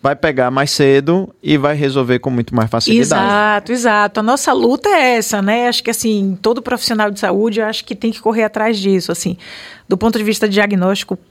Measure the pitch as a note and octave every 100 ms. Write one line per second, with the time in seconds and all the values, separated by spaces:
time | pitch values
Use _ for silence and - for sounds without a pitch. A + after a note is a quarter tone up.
0 | C#3 C#3+ E3 C3 B2 C3 C#3+ - C#3+ C3+
1 | C#3 F3 F#3+ - D3+ D3+ C#3+ D3+ C#3+ C3+
2 | B2 B2 C3+ B2 A#2 A#2+ A2 A#2 A#2 A3+
3 | A#3+ D3 G3 G3+ G#3 G#3 G3+ B3 A#3+ G#3
4 | G#3 G3+ G#3+ C#4 - B3+ A#3 C4+ G#4 F#4
5 | C4 A#3 - G#3 G3 A3+ A#3+ A#3 - A3+
6 | A3+ G#3+ G3 F#3 A3 A#3+ - A#3+ - A3
7 | G#3+ G3+ G#3 F#3 A3+ G#3 G#3+ A3 - G3+
8 | A3+ A3 - A3+ A3 G#3+ G#3+ A3 F#3+ F#3+
9 | E3+ E3+ - F3+ - - - - _ F3+
10 | A3 A3+ G#3+ G#3+ G#3+ G3 G#3 G3+ F3+ G3
11 | - F#3 _